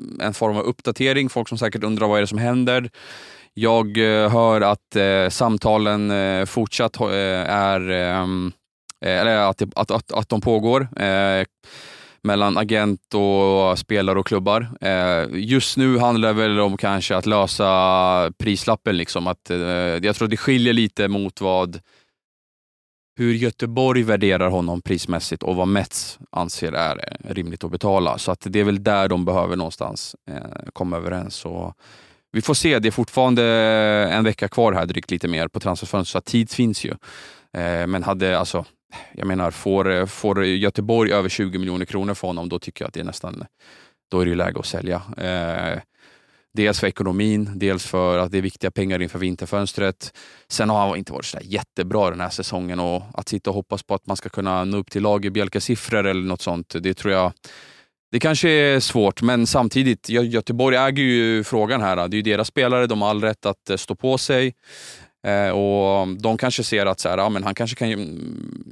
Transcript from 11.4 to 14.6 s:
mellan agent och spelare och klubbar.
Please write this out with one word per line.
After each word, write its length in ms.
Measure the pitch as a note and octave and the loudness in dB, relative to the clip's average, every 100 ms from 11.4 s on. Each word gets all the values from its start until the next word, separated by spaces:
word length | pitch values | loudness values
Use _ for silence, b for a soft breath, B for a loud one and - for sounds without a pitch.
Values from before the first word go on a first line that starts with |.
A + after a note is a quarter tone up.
| F#2+ _ - B B B B B | -2 _ -20 B B B B B
mellan 360 | G#2 G2+ G2+ F#2 | -2 2 2 2
agent 560 | G#2+ A2 G#2 G2 - | 2 2 2 -2 -2
och 640 | G#2 G2+ G2 G2 G2 F#2+ F2+ | 0 4 4 4 4 4 2
spelare 400 | - G#2 F#2+ F#2+ | 0 0 2 0
och 80 | - | 0
klubbar. 420 | G2+ G2 A2 | 0 2 0